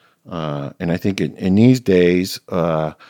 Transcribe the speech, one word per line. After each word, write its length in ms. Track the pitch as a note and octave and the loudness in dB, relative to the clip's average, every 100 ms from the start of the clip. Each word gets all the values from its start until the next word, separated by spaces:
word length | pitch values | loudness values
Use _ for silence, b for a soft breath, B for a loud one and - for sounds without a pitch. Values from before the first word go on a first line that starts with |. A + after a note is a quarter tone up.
| _ _ B2+ | _ _ -14
uh, 440 | F2 D#2 C#2+ C#2+ - | -10 -8 -8 -10 -8
and 120 | E2+ | -6
I 60 | F2 | -4
think 240 | G2+ G2 | -4 -4
in, 140 | D#2+ - | -6 -4
in 180 | F#2 G2 | 0 4
these 240 | A#2+ B2+ | 4 4
days, 600 | A2 F2+ F2 F2+ F#2+ - - | 2 4 4 2 -2 -8 -8
uh, 440 | F#2 E2 D#2+ D#2 - b | -4 -2 -2 -4 -8 b